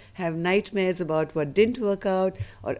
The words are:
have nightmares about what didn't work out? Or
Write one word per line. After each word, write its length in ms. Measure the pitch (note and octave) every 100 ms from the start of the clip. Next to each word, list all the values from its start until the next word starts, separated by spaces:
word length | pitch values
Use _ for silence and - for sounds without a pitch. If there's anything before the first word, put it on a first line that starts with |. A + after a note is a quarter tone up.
| -
have 240 | - E3+ E3
nightmares 640 | F3 G3+ G3+ G3 F#3 F3+
about 340 | D#3 D#3 D#3
what 200 | D#3+ D3
didn't 240 | F#3+ A3+ B3
work 280 | G#3 G3 G3
out? 300 | F#3 F#3+ F#3+ - -
Or 140 | -